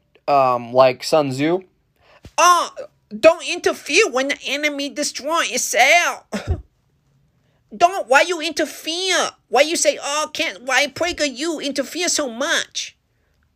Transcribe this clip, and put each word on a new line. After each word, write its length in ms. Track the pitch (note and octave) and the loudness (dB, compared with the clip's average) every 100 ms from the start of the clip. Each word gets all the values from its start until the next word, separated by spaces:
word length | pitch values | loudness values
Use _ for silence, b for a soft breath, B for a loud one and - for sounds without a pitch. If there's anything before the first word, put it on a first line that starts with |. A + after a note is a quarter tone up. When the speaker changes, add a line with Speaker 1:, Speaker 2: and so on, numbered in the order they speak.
| _ _ - | _ _ 0
Speaker 1:
um, 440 | C#3+ C3 A#2+ A#2+ | 4 4 2 0
like 320 | B2+ C3 B2+ | 4 4 4
Sun 280 | - D#3+ C#3 | 0 0 0
Tzu. 320 | B2+ D3+ F3+ - _ _ b b b - - | -2 -2 -2 -4 _ _ b b b -8 2
Speaker 2:
Oh, 380 | E4+ F4 - - - _ _ G#3+ | 4 4 0 -8 -18 _ _ 2
don't 280 | D#4 E4+ C#4 | 4 4 0
interfere 640 | F4 F4+ - - D#4 G#4 | -4 -2 -4 0 2 2
when 200 | B3 C#4 | 0 -4
the 100 | B3+ C4+ | -4 -6
enemy 440 | C#4+ D4+ C#4+ C#4+ | -4 -4 -4 -6
destroy 540 | G#3+ C#4+ - C#4 E4 A#3 | -6 -6 -6 -4 -2 -2
itself. 760 | A3+ - G#3 C4+ E4+ D#4 A3+ - | -4 -2 2 4 4 2 -4 -8
<laughs> 320 | G3+ - - - _ _ _ _ _ _ _ _ _ _ G#3+ | -10 -6 -6 -8 _ _ _ _ _ _ _ _ _ _ 0
Don't, 320 | F4 F#4+ A#3 | 0 0 2
why 140 | C4+ | 4
you 200 | E4 E4+ | 4 0
interfere? 880 | E4 D#4 D4+ - D#4 E4+ F#4+ E4 G3+ - _ | -4 -2 -4 -6 -8 -6 -2 0 -2 -6 _
Why 140 | A#3+ | 2
you 140 | D#4 E4+ | 2 2
say, 240 | D4+ C4 | 0 -2
"Oh, 300 | C#4 D4+ D4+ | -4 -4 -4
can't, 300 | - D#4 F#3+ | -4 -6 -6
why 240 | B3+ C4 C#4+ | -2 0 0
PragerU 760 | - F4 - D4 A#3 E4 D#4 | -2 -4 -2 -4 -4 -6 -4
interfere 460 | C#4 C#4 B3+ D#4+ F4 | -6 -6 -6 -6 -4
so 180 | - C#4 | -2 -4
much?" 720 | A3+ D#4 C4+ - - - - _ _ _ _ _ | -6 -4 -4 -4 -10 -12 -14 _ _ _ _ _